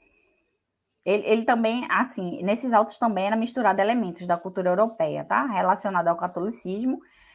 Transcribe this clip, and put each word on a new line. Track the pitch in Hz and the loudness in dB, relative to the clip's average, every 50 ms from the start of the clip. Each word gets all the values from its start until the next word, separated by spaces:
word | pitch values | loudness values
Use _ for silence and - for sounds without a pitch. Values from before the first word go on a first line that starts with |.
| _ _ _ _ _ _ _ _ _ _ _ _ _ _ _ _ _ _ _ _ - | _ _ _ _ _ _ _ _ _ _ _ _ _ _ _ _ _ _ _ _ -2
ele, | 180 196 208 202 | 0 0 0 2
ele | - 220 226 226 | 2 0 2 2
também, | - 247 233 226 220 226 247 240 - | 2 0 2 2 0 0 -2 -2 0
assim, | - 190 226 254 - - 190 175 170 - - | 0 0 0 0 -2 -6 -6 -6 -6 -4 -2
nesses | 190 208 233 - 254 | -2 -2 -2 0 2
autos | 233 214 220 220 - - | 2 2 2 2 -2 -2
também | - 233 208 185 190 | -2 0 0 0 0
era | 202 220 | 0 0
misturado | 226 226 240 - - 240 208 190 196 | 0 -2 -2 -2 0 2 2 4 4
elementos | 196 208 233 247 220 180 175 - 180 180 | 2 2 2 0 0 -4 -6 -6 -2 -2
da | 175 170 | -2 -2
cultura | - 190 185 196 180 180 | -2 -6 -6 -2 0 2
europeia, | 180 180 214 233 226 - 160 151 147 147 143 | 4 4 2 2 2 -2 -2 -2 -2 -4 -4
tá? | - 190 226 269 | 0 0 0 2
Relacionado | 277 220 185 185 180 185 196 - 208 190 180 170 170 | 0 0 0 2 2 2 2 0 -2 0 0 2 2
ao | 170 | 0
catolicismo | 170 - 180 180 175 175 208 233 - - - 185 208 233 254 262 269 - _ _ _ _ _ - | 0 -2 -6 -4 -4 -4 -4 -6 -8 -8 -8 -6 -4 -2 -2 -4 -4 -8 _ _ _ _ _ -20